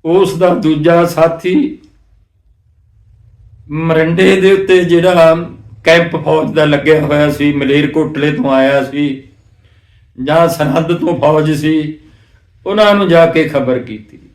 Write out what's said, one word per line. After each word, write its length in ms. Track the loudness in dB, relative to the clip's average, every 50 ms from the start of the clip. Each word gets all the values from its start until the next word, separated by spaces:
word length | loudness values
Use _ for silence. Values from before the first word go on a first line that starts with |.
| -2
ਉਸ 320 | 0 2 2 2 0 0
ਦਾ 160 | 0 0 0 0
ਦੂਜਾ 520 | 0 0 -2 -2 0 2 2 2 2 2
ਸਾਥੀ 720 | 0 0 0 0 0 0 -4 -4 -2 0 0 -2 -2 -6 -14 -20 _ _ _ _ _ _ _ _ _ _ _ _ _ _ _ _ _ _ _ _ _ _ _ _ _ _ _ _ _ _ _ -20 -20 -20 -20 -18 -12
ਮਰਿੰਡੇ 720 | -10 -6 -4 -2 0 0 0 0 0 2 2 2 2 4
ਦੇ 100 | 4 2
ਉੱਤੇ 320 | 2 2 2 2 2 2 2
ਜਿਹੜਾ 680 | 2 2 2 2 2 4 4 4 4 4 2 -4 -10 -14 -20 -20 -20 -20 -4 2
ਕੈਂਪ 400 | 2 2 4 2 0 -4 -6 -2
ਫੌਜ 300 | -2 -2 -2 -2 -2 -2
ਦਾ 120 | 0 0
ਲੱਗਿਆ 360 | 0 0 0 2 2 2 2
ਹੋਇਆ 300 | 2 -2 0 0 0 0
ਸੀ, 220 | -2 -2 -2 -2 -2
ਮਲੇਰਕੋਟਲੇ 800 | -2 -2 0 0 0 0 -2 -2 -4 -4 -4 -4 -2 -2 -2
ਤੋਂ 200 | -2 -2 -2 0
ਆਇਆ 320 | 0 2 2 2 0 0 -2
ਸੀ 400 | -4 -4 -4 -4 -4 -6 -8 -14 -20 _ _ _ _ _ _ _ _ _ _ _ _ _ _ _ _ _ -10 -4
ਜਾਂ 240 | 0 2 2 2
ਸਰਹੰਦ 460 | 0 0 -2 -4 -2 -2 -2 -2 -2 -4
ਤੋਂ 260 | -2 -2 -4 -2 0
ਫੌਜ 320 | 0 0 0 0 0 0
ਸੀ, 480 | -2 -2 -2 -2 -2 -2 -4 -6 -10 -14 _ -20 -20 _ _ _ _ _ _ _ _ _ _
ਉਹਨਾਂ 300 | -4 0 2 2 2 2
ਨੂੰ 120 | 2 2
ਜਾ 180 | 2 4 4 4
ਕੇ 180 | 4 2 -2 -2
ਖਬਰ 360 | 0 -2 -4 -2 -2 -4 -4
ਕੀਤੀ। 400 | -6 -10 -14 -16 -16 -20 -20 -20 -20 -20